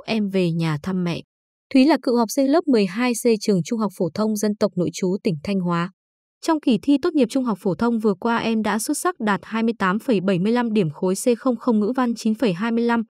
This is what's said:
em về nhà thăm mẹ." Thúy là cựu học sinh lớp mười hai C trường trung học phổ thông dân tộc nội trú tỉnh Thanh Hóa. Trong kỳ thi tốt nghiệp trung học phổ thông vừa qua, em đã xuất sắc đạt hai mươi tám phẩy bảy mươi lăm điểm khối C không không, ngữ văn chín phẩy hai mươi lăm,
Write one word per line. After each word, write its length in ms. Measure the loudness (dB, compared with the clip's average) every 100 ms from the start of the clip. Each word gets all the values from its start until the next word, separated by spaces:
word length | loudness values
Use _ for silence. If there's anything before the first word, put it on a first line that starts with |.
| -2
em 220 | -2 0
về 240 | 0 0
nhà 260 | 0 -2 -2
thăm 220 | -4 -2
mẹ." 160 | -2 -4 -8 _ _ _ _
Thúy 100 | 4
là 120 | 4 4
cựu 140 | 2 0
học 120 | 0
sinh 200 | 0 2
lớp 160 | 2 4
mười 200 | 2 2
hai 260 | 0 -2
C 140 | 0 2 2
trường 220 | 2 0
trung 140 | 0 -2
học 140 | -4 -2
phổ 100 | -4
thông 220 | -2 -2 0
dân 200 | -2 0
tộc 160 | -2 0
nội 140 | -4
trú 240 | -2 -4 -2
tỉnh 120 | -2 -4
Thanh 160 | -4 -4
Hóa. 300 | -2 -2 -4 _ _ _ _ _ -2
Trong 140 | 0
kỳ 180 | 2 0
thi 140 | 2 2
tốt 120 | 2
nghiệp 140 | 0 0
trung 140 | 0
học 140 | -2 -2
phổ 140 | -2
thông 240 | 0 0 0
vừa 160 | 0
qua, 220 | 0 -2 -2
em 260 | -2 -2
đã 160 | 0 -2
xuất 200 | -2 -2
sắc 220 | -2 -2
đạt 200 | -2 -2
hai 200 | -2 -2
mươi 120 | -2 0
tám 200 | 0 0
phẩy 220 | 0 0
bảy 180 | 2 0
mươi 140 | 0
lăm 200 | 0 0
điểm 180 | 0 0
khối 240 | -2 -2
C 240 | 0 0 0
không 180 | 0 -2
không, 240 | 0 2
ngữ 120 | 0 0
văn 180 | -2
chín 200 | -2 -2
phẩy 180 | 0 0
hai 200 | 0 -2
mươi 120 | 0
lăm, 180 | 0 0 -4